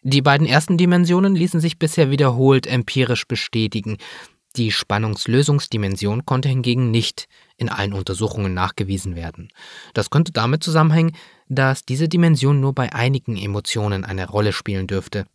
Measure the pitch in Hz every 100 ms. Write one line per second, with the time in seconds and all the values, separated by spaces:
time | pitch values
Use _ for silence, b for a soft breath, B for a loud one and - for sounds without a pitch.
0 | 135 139 139 143 147 135 156 170 180 175
1 | 175 180 196 185 180 170 160 - 156 -
2 | 139 139 139 120 131 135 - 127 113 135
3 | 123 120 - 120 - 113 110 110 104 104
4 | B B B B _ - 113 - - 104
5 | 110 104 - 120 147 143 - 113 101 95
6 | 101 110 - 127 139 131 123 120 123 113
7 | 113 - - b b b 117 95 101 98
8 | 92 95 107 110 98 90 92 - 98 95
9 | 95 85 82 82 85 B B B B -
10 | 107 143 165 - 117 156 - 160 156 160
11 | 165 160 B B B 131 135 135 - 131
12 | 165 170 170 147 135 143 135 135 127 -
13 | 123 135 - 104 101 101 - 113 104 95
14 | 95 98 90 104 104 95 - 98 95 98
15 | - 104 95